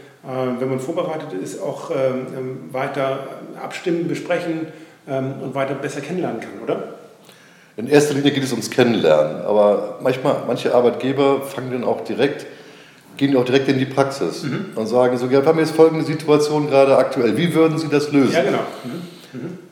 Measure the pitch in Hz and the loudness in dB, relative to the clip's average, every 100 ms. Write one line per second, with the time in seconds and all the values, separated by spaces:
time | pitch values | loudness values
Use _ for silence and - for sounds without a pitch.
0 | - - 139 131 127 120 135 135 156 165 | -20 -18 -10 -4 -4 -2 -2 -4 -4 -4
1 | 160 160 143 185 170 - 147 - - 151 | -4 -6 -8 -8 -8 -8 -8 -8 -6 0
2 | 131 123 131 131 131 131 - 131 139 143 | 0 0 -6 -8 -8 -10 -10 -6 -4 -2
3 | 135 135 - - - - - - 180 170 | -2 -4 -8 -14 -14 -12 -12 -8 -4 -2
4 | 147 143 - 175 170 160 156 - - - | -2 -4 -4 -4 -2 -6 -8 -12 -20 -20
5 | - 135 135 135 135 131 135 143 147 147 | -8 -4 -4 -6 -8 -4 -4 -4 -8 -8
6 | 143 180 135 113 - - - 165 - - | -8 -6 -6 -6 -10 -10 -6 -6 -8 -14
7 | - - - - - _ _ - 123 147 | -20 -20 -20 -20 -20 _ _ -12 4 6
8 | 147 139 143 135 127 117 - - 120 110 | 6 2 2 2 0 -4 -2 2 4 4
9 | 78 76 76 76 87 104 104 98 - - | 4 4 4 -2 0 4 4 4 -2 -4
10 | 135 123 147 - - 123 120 120 120 - | -2 0 0 -2 -2 -2 2 4 4 2
11 | 131 139 139 135 135 - 127 123 110 113 | -2 2 2 2 -2 -8 -6 -4 -2 -2
12 | - 139 143 - - - - - - - | -4 0 0 -2 -12 -18 -20 -20 -20 -20
13 | - - 139 135 123 135 135 131 131 - | -20 -4 2 2 4 2 2 0 0 0
14 | 135 - 87 - - 107 98 - 107 123 | 0 -2 -4 -4 -6 -6 -6 -6 0 2
15 | 123 123 123 139 143 160 156 - 160 160 | 2 2 2 4 4 4 2 6 4 4
16 | 143 151 - 151 147 151 143 135 135 135 | -2 -2 2 2 4 0 2 4 6 6
17 | 131 - 117 104 170 160 160 151 151 143 | 2 2 2 2 2 4 4 2 0 0
18 | 143 143 123 165 196 - - - 123 175 | 2 4 4 4 2 0 -4 -8 -10 -10
19 | 175 - - 127 180 180 - | -12 -18 -18 -12 -12 -12 -6